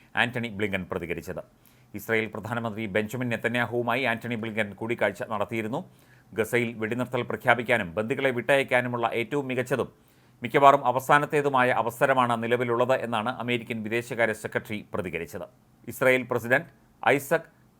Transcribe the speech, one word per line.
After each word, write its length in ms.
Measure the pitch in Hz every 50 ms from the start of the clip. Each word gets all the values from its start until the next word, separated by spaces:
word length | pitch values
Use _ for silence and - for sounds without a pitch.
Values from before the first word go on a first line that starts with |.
| - _ - 104 113
ആന്റണി 260 | 120 123 123 117 117 101 95
ബ്ലിങ്കൻ 240 | 107 101 98 95 90 -
പ്രതികരിച്ചത്. 540 | 92 92 87 80 85 82 80 95 82 78 - - _ _ _ _ _ _ _ _ - 101
ഇസ്രായേൽ 280 | - - 113 110 110 104 -
പ്രധാനമന്ത്രി 520 | 107 92 107 117 117 117 113 101 107 113 101 92
ബെഞ്ചമിൻ 340 | 107 107 107 - 123 127 120 117
നെതന്യാഹുവുമായി 720 | 110 - 117 117 123 117 104 117 120 117 117 117 131 135 117
ആന്റണി 260 | 117 113 - 117 123 110 110
ബ്ലിങ്കൻ 260 | 113 104 110 107 101 95 -
കൂടിക്കാഴ്ച 440 | 110 113 120 - 110 104 95 - 107 - 113
നടത്തിയിരുന്നു. 480 | 101 101 - 117 113 107 107 123 165 185 - - _ _ _ - - _ _ - 113
ഗസയിൽ 320 | 107 107 123 120 120 117 120 107
വെടിനിർത്തൽ 420 | 110 107 120 123 123 123 - 123 117 -
പ്രഖ്യാപിക്കാനും 600 | 113 101 - 127 117 123 117 117 123 113 98 85 80
ബന്ദികളെ 340 | 104 110 117 135 131 135 135 120 120
വിട്ടയക്കാനുമുള്ള 680 | 110 - 143 139 131 127 127 123 123 123 123 120 117 110 - 117
ഏറ്റവും 260 | 113 107 147 147 135 131
മികച്ചതും 380 | 127 123 123 127 147 117 95 - - _ _ _ _ _ _ _ _ _ 120
മിക്കവാറും 400 | 113 - 147 139 139 139 139 135 123
അവസാനത്തേതുമായ 760 | 120 131 127 - 151 147 147 147 160 147 139 143 135 127 123 127 110 101 110
അവസരമാണ് 540 | 117 117 - 147 135 135 131 123 120 120 113 113
നിലവിലുള്ളത് 540 | 117 131 123 127 120 117 120 123 123 131 - -
എന്നാണ് 260 | 113 120 110 107 123 123 82 117
അമേരിക്കൻ 340 | 120 123 120 113 - 120 113 107
വിദേശകാര്യ 500 | 107 113 120 120 - 131 110 117 110 107 - -
സെക്രട്ടറി 380 | 113 - 120 - - 107 104 - - -
പ്രതികരിച്ചത്. 520 | 98 87 90 80 80 85 - - 92 82 - _ _ _ _ _ _ _ 117 113
ഇസ്രായേൽ 320 | - 135 127 127 127 123 123
പ്രസിഡന്റ് 400 | 123 117 107 117 127 147 165 - - _ _ _ _ _ - 113 131
ഐസക് 360 | 139 135 - 165 160 - - _ _ _ _ _